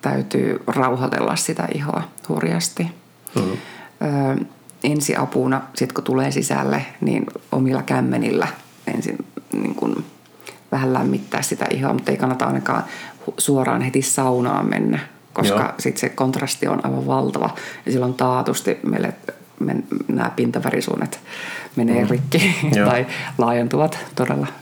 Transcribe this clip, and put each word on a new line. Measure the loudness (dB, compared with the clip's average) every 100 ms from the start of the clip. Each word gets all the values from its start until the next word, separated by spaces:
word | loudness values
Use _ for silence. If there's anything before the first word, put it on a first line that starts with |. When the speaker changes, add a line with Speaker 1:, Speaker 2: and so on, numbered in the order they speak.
Speaker 1:
täytyy | 0 0 0 0 0 -2 -2
rauhoitella | 2 2 2 0 0 0 0
sitä | -2 -2 -2
ihoa | -2 -2 -2 -4 -10 -4
hurjasti. | -2 0 0 -2 -2 -4 -4 -20 -20 -6
Speaker 2:
Mm. | -2 -2
Speaker 1:
Ö, | -2 -10 -16 -20 -6 -2 0 0 0 -4 -10 -20 -4
ensiapuna, | 0 2 2 0 0 0 2 0 -2
sit | -4 -2
kun | -2
tulee | 0 2 2
sisälle, | 0 0 0 0 0 -2 -2
niin | 0 0 -2 -8 -4
omilla | 0 2 0
kämmenillä | 0 0 2 2 2 2 0 -4 -18 -12 -6
ensin | -4 -4 -6 -8 -12 -6
niin | -2 -2
kun | -2 -2 -2 -6 -14 -20 -20 -18 -20 -4
vähän | 0 2
lämmittää | 2 2 0 -2 -4
sitä | -2 -2 0
ihoa, | 0 0
mutta | 0 0
ei | 0
kannata | 0 0 0
ainakaan | 0 0 -2 -2 -10 -14 -12 -10
hu-, | -4
suoraan | 2 2 4 2
heti | 2 0
saunaan | 0 2 2 4 2 2 2
mennä, | 2 2 0 -4 -18 -10
koska | 0 2 4
Speaker 2:
Joo. | 0 0
Speaker 1:
sit | -2 0
se | -2
kontrasti | 0 0 2 -2 -2 0
on | 0
aivan | 0 0 2
valtava. | 2 2 2 0 -2 -10 -8 -2
Ja |
silloin | 0 0
taatusti | 2 2 2 0 0 0 0
meille | 0 0 0 -4 -12 -14 -18 -4
men-, | -2 0 -2 -4 0
nämä | 0 0 0
pintavärisuunnat | 0 0 0 -2 -2 -2 -4 -6 -14 -12 -10 -10 -6 0
menee | 2 4
Speaker 2:
Mm. | 4
Speaker 1:
rikki | 2 2 2 4 2
<laughs> | 2 4
Speaker 2:
Joo. | 4
Speaker 1:
tai | 4 0 -4 -8 0
laajentuvat | 2 4 2 2 2 0 -10
todella | -2 0 0 -2 -6